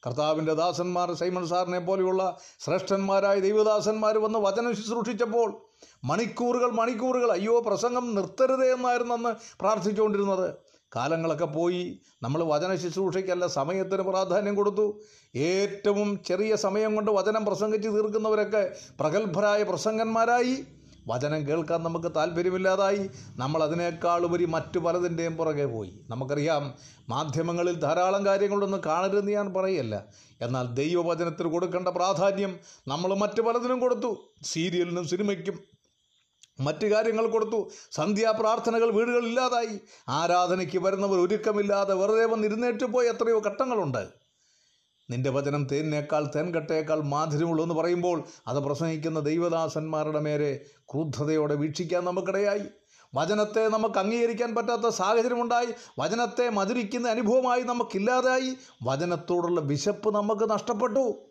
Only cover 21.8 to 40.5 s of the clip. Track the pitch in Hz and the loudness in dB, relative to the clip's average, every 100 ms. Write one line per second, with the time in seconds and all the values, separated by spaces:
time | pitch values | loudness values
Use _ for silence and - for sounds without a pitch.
21.8 | 165 165 165 156 160 170 180 185 185 190 | -2 -2 -2 0 0 0 0 2 2 2
22.8 | 196 202 196 - - - 131 156 156 170 | 2 0 -2 -8 -18 -6 -2 0 0 0
23.8 | 175 165 170 170 175 170 175 160 156 185 | -2 -2 0 2 2 0 0 -2 -2 -2
24.8 | 170 175 175 165 165 160 160 147 143 113 | 0 0 0 -2 -4 -2 -2 0 -2 -4
25.8 | 98 90 - 117 131 143 151 151 143 131 | -8 -12 -10 -8 -4 -2 0 0 -2 -10
26.8 | - - - 120 151 151 165 170 175 175 | -20 -20 -6 -4 -2 -2 -2 0 0 0
27.8 | 147 165 185 196 202 196 202 202 202 190 | 0 2 2 2 2 2 2 0 -2 -2
28.8 | 165 160 190 202 202 208 202 185 190 185 | 0 0 2 0 0 -2 -2 -2 0 0
29.8 | 117 104 95 - - - 120 127 123 120 | -2 -6 -8 -20 -20 -10 -4 -2 -2 -2
30.8 | 147 175 170 165 170 160 170 165 180 175 | 0 0 0 0 -2 -2 -2 0 0 -2
31.8 | 185 175 180 190 196 190 196 175 - - | -2 0 0 2 2 2 -2 -6 -16 -18
32.8 | - 143 180 196 202 208 226 233 240 254 | -8 -4 0 0 0 0 0 0 0 0
33.8 | 247 240 247 202 - _ - 170 175 175 | 0 0 -2 -6 -10 _ -8 -2 -2 0
34.8 | 175 175 165 175 208 190 165 170 - _ | -2 -2 -4 -2 -2 -2 -6 -8 -12 _
35.8 | _ _ _ _ _ _ - - 135 160 | _ _ _ _ _ _ -20 -4 -4 0
36.8 | 214 208 220 220 233 220 214 226 185 - | 2 2 2 0 0 0 0 -2 -4 -10
37.8 | - - 160 208 220 220 220 220 214 226 | -12 -4 0 2 2 2 2 2 2 2
38.8 | 233 208 233 240 226 240 254 240 226 202 | 4 4 2 2 2 0 2 0 -2 -6
39.8 | - - - 147 170 175 180 | -14 -20 -4 -2 2 4 4